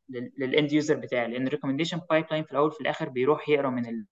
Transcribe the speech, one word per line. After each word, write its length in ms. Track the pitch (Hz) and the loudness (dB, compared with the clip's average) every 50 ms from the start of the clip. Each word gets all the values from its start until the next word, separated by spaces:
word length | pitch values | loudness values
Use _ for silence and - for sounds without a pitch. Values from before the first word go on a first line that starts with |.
| _ - | _ -12
لل، 240 | 123 120 123 123 - 139 | -10 -10 -10 -10 -6 -6
للاند 340 | 135 131 143 151 151 143 | -4 2 2 2 2 4
يوزر 220 | 143 151 147 151 147 | 2 0 2 2 0
بتاعي، 320 | 123 117 - 131 123 117 113 | -2 -2 -2 -2 -2 0 -2
لان 180 | 120 127 131 | -2 -2 -2
الريكومنديشن 540 | 131 151 143 - 135 135 139 170 170 180 165 - - | -2 -2 -2 -2 -4 -2 -2 -2 -2 -4 -6 -2 0
بايب 160 | 160 156 165 - | 0 0 2 0
لاين 140 | 156 156 156 | -2 -4 -4
في 80 | - | -2
الاول 200 | 131 139 147 156 | 0 2 2 2
في 80 | 151 - | 0 -2
الاخر 280 | 135 147 151 - 160 139 | -2 -4 -2 -2 -4 -4
بيروح 400 | 123 123 127 143 151 147 - 147 | -2 2 4 4 4 2 4 2
يقرا 220 | 147 139 139 131 | 2 4 4 0
من 160 | 123 123 117 | 0 -2 -4
ال، 200 | 117 113 113 104 - | -4 -6 -8 -10 -10